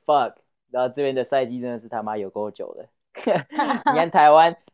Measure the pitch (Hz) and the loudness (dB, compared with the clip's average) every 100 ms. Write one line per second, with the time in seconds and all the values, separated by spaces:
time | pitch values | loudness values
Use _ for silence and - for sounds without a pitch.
0 | - 147 113 - _ _ _ 127 127 131 | 0 0 0 -6 _ _ _ -4 -4 -2
1 | 139 131 123 139 123 123 123 117 113 117 | -4 -4 -2 -2 -2 -6 -8 -10 -10 -10
2 | 107 107 95 104 107 - - - - _ | -8 -8 -8 -8 -8 -10 -14 -16 -20 _
3 | _ - - 180 - 302 294 247 - 160 | _ -10 -2 -2 -2 -4 -4 -2 0 0
4 | 170 180 151 156 165 175 _ | 0 4 6 8 6 0 _